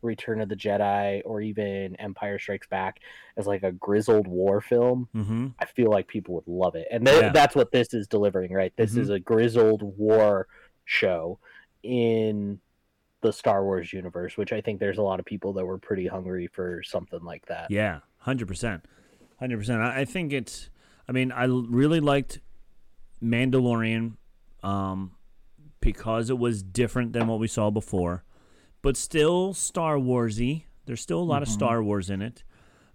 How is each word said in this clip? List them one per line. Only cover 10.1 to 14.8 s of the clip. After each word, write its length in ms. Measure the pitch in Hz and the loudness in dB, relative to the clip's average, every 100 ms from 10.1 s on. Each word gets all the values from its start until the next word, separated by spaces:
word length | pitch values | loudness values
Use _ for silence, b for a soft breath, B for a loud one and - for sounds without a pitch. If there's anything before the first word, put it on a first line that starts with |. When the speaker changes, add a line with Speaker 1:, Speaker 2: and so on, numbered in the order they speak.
| 110 107 98 92 b b _ | 6 6 4 -2 b b _
Speaker 1:
show 560 | - - 98 90 82 95 B B B _ | -6 0 0 0 -4 -8 B B B _
in 800 | 110 123 117 113 110 104 101 101 _ _ _ _ _ _ | -4 0 2 2 2 0 -4 -8 _ _ _ _ _ _
the 100 | 113 | -2
Star 320 | - - 101 | 0 0 2
Wars 280 | 98 95 85 | 2 -2 -4
universe, 440 | 98 90 87 87 - | -10 -10 -8 -8 -6
which 160 | 98 | -4
I 80 | 110 | -4
think 180 | 107 | -4
there's 200 | 101 | -2